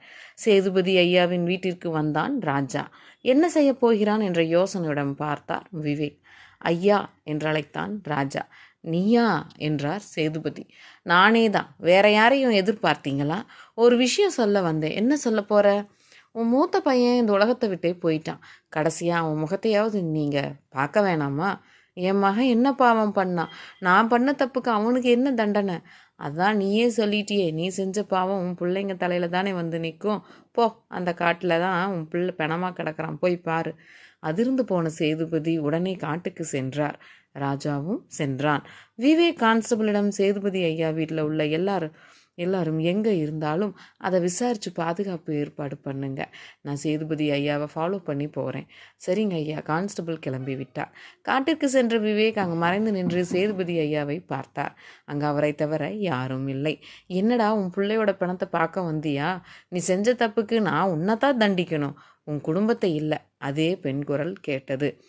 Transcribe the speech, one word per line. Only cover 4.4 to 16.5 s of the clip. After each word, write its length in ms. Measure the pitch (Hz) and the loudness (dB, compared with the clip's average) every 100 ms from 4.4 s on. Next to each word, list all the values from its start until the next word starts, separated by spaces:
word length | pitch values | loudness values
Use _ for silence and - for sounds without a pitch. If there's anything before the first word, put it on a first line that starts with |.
யோசனையுடன் 720 | 160 170 190 190 156 143 143 | 2 2 2 -2 -2 -2 -2
பார்த்தார் 540 | 143 151 143 - 165 - 160 | -4 -6 -6 -6 -8 -8 -6
விவேக். 380 | 151 147 147 - _ - - - | -4 -2 -4 -8 _ -20 -20 -6
"ஐயா" 540 | - 170 196 208 - _ | -2 2 2 2 0 _
என்றழைத்தான் 760 | - 151 156 156 143 156 180 208 | -8 -4 -2 -2 -4 -8 -8 -8
ராஜா. 460 | 151 147 139 - - - - _ | -4 -2 -2 -4 -10 -14 -20 _
"நீயா?" 680 | 170 170 202 233 226 156 160 - | -4 0 2 4 4 0 -4 -6
என்றார் 440 | 151 147 143 196 | -4 -2 -4 -6
சேதுபதி. 680 | - - 156 156 151 - - - - - | -8 -4 -4 -4 -8 -8 -14 -20 -20 -10
"நானே 480 | - 180 202 226 226 | 2 6 6 6 4
தான். 240 | 196 - - | 0 -4 -2
வேற 320 | 165 185 208 | 4 6 6
யாரையும் 420 | 214 226 277 254 | 6 4 4 4
எதிர்பார்த்தீங்களா? 880 | 208 185 208 170 143 147 139 143 185 - - - | 2 2 0 0 0 -2 -2 -2 -4 -8 -18 -10
ஒரு 220 | - 240 240 | 4 4 6
விஷயம் 340 | 254 311 403 | 4 2 2
சொல்ல 300 | 285 208 202 | 2 2 2
வந்தேன். 360 | 170 160 156 - | 2 0 -2 0
என்ன 200 | 233 294 | 0 0
சொல்லப் 320 | 240 220 208 | 0 -2 2
போற?" 360 | 208 202 202 202 _ _ - _ | 4 6 4 -2 _ _ -20 _
"உன் 180 | 226 | -4
மூத்த 320 | 233 | 0